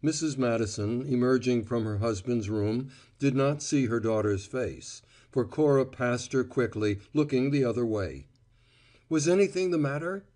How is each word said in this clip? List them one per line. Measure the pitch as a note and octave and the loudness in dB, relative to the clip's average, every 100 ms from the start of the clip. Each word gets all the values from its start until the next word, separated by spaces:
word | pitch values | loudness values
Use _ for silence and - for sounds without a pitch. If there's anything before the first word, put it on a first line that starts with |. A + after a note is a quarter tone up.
Missus | D3+ D#3 D#3+ C3 | -2 -2 -4 0
Madison, | B2+ A2+ A2 - G#2 A#2+ | 0 0 -2 -2 -2 -2
emerging | C3+ B2 B2 B2+ B2 A#2+ | -2 0 2 2 2 0
from | G2+ A#2+ A2 | 0 -2 -2
her | G#2 | -2
husband's | A2+ G#2+ G#2+ A#2+ G2+ | -2 -2 -2 -2 -2
room, | G#2+ G#2 A#2 C#3 - - _ | -2 0 -2 -6 -12 -20 _
did | C#3 | 0
not | C3 C#3 D3 | 2 0 0
see | - D3 B2 | -2 0 2
her | A#2 | 0
daughter's | A2 A2 G#2 G2+ - | 0 2 2 0 -2
face, | C3 A2+ - - - _ - _ | -6 -6 -6 -14 -18 _ -20 _
for | - A#2+ | -2 -2
Cora | - D3+ C#3 C3 | 2 4 4 2
passed | - B2 A#2+ - | -2 -2 -2 -2
her | C3+ | -2
quickly, | B2 - A#2 A2 G#2+ G2+ - | 0 0 -2 0 0 0 -2
looking | D3+ D3 C3 C3+ | -2 2 2 2
the | C#3+ | 2
other | B2 A2+ A#2 | 0 0 -2
way. | G#2+ F2+ C2+ C#2+ _ _ _ _ _ _ _ _ | -2 -4 -8 -16 _ _ _ _ _ _ _ _
Was | D#3+ D3+ | 0 4
anything | F3+ G3+ F#3 F#3 | 4 4 2 0
the | E3+ | 2
matter? | C#3+ D3 E3 G3 G3 | 0 -2 -6 -8 -10